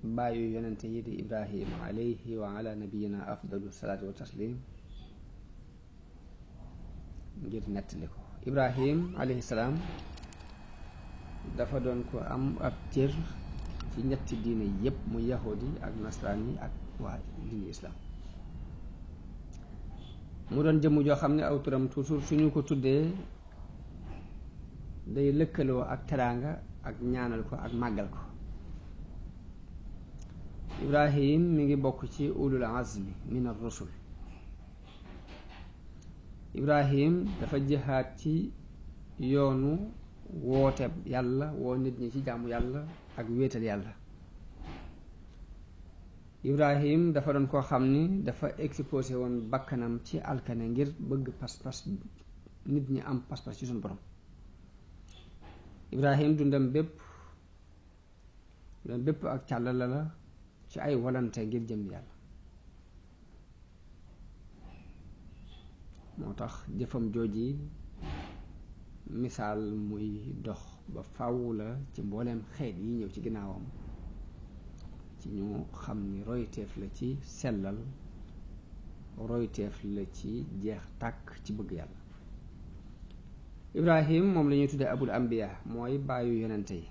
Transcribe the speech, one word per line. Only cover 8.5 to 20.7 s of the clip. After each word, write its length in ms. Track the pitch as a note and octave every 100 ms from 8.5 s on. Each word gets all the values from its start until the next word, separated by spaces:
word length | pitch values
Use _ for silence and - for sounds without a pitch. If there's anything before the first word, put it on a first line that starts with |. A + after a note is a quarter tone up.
| C#3 C3 B2 C3 D#3 F3 F3+
alayhi 240 | C3 B2
salaam 320 | A#2+ A#2 A#2+ D#3 F3+ - - - - - - - - - - - - - - - - -
dafa 240 | A#2+ C3+
doon 240 | B2 B2 A#2+
ko 80 | B2+
am 360 | - B2+ C3+ -
ab 120 | B2 - -
cër 200 | - C#3 D3 E3 - - - - - -
ci 80 | -
ñetti 340 | B2+ C3+ - A#2+
diine 240 | A2 A2+ G#2 G2
yépp, 140 | A#2 C#3 -
muy 180 | A2+ A#2
yahood 340 | B2 A2+ G#2
yi 100 | B2+ D#3+
ak 100 | - A2+
nasraan 380 | G#2+ - - G2+ A2+
yi 60 | -
ak 120 | - - - -
waa 180 | B2 B2 - - -
diine 200 | A2+ G2
islam. 240 | - - E2+ - - - - - - - - - - - - - - - - - - - - - - - - -
Mu 120 | C3+
doon 180 | D#3